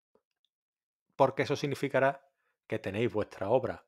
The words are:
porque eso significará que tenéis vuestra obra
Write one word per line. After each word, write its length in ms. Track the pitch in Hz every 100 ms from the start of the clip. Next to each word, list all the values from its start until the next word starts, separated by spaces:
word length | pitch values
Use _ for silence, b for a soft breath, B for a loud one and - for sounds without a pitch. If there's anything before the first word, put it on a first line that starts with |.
| _ _ _ _ _ _ _ _ _ _ _ -
porque 280 | 135 -
eso 120 | 135 139
significará 760 | 143 131 139 131 135 139 _ _ _ _ -
que 100 | 110
tenéis 340 | 107 101 120
vuestra 380 | 107 95 - 95
obra 380 | 123 110 87